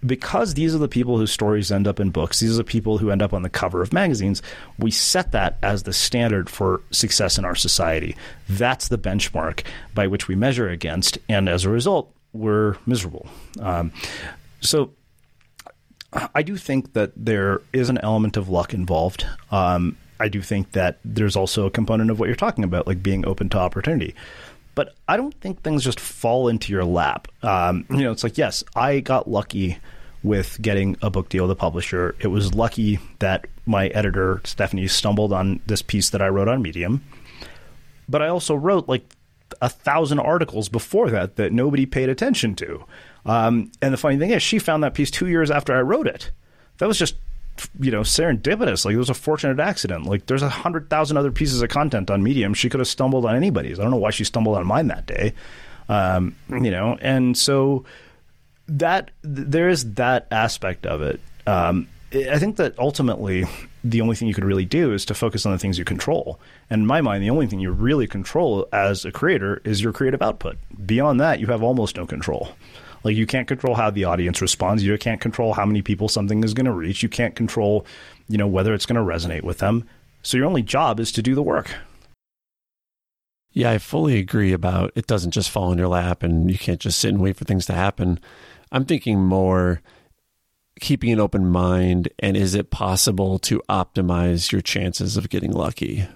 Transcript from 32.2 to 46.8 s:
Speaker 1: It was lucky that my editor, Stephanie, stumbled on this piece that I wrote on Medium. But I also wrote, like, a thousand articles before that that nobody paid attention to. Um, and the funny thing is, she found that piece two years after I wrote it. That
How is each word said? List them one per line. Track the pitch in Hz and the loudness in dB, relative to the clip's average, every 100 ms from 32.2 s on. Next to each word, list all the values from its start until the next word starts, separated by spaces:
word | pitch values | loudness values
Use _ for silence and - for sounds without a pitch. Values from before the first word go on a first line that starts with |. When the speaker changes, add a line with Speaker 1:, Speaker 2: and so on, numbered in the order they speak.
Speaker 1:
It | 107 | 0
was | 98 98 | 2 2
lucky | 95 113 - 107 104 - - | 2 0 2 0 0 -4 -4
that | 98 95 - - - | -2 -2 -4 -10 0
my | 104 95 | 2 2
editor, | 107 104 90 92 95 | 2 0 2 0 0
Stephanie, | - - 98 98 95 | -4 -2 -2 0 0
stumbled | - 107 101 107 | 0 2 2 2
on | 98 95 95 - | 2 0 -2 -2
this | 104 | -4
piece | - 104 95 | 0 0 0
that | 101 | 0
I | 98 | 0
wrote | 98 98 | 2 2
on | 127 | 0
Medium. | 98 80 85 135 - - - - - - - - - - - | -2 -4 -2 -2 -4 -20 -20 -18 -18 -18 -20 -20 -20 -20 -4
But | 143 | 0
I | 151 | 0
also | 175 - | 0 0
wrote, | 151 156 196 - | 0 4 2 2
like, | 127 - - _ _ _ - | -2 -4 -20 _ _ _ -4
a | 123 | -4
thousand | - - 147 156 147 | -2 -2 0 2 0
articles | 120 170 165 104 101 | 2 0 0 -4 -4
before | 110 - 196 226 | -4 0 2 2
that | 107 92 - | 2 -2 0
that | 107 | 0
nobody | 117 131 139 135 | 2 2 2 2
paid | - 131 | 2 0
attention | 131 240 262 117 | 0 0 2 0
to. | 98 - 76 - - - - - | -2 -8 -10 -14 -20 -20 -12 0
Um, | 113 113 117 107 - | 2 4 2 0 -2
and | 139 | 0
the | 135 | 2
funny | 151 139 | 2 2
thing | 170 | 2
is, | 220 | 2
she | - 220 | 2 0
found | - 156 | 2 0
that | 147 | 0
piece | - 143 | 0 -2
two | - 180 | 0 0
years | 170 151 | 2 2
after | 147 - | 0 2
I | 127 | 0
wrote | 131 196 - | 2 2 0
it. | - - - - _ _ | -4 -8 -10 -12 _ _
That | _ | _